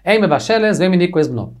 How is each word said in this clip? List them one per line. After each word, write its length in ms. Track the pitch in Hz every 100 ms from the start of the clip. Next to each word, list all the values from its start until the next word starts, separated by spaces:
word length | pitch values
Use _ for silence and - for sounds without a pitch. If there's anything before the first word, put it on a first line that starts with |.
| -
איין 180 | 220
מבשלת, 500 | 196 143 - 220 214
זיי 140 | 175 185
מעניקה 320 | 185 175 175
את 100 | 151
בנו. 200 | 123 98 -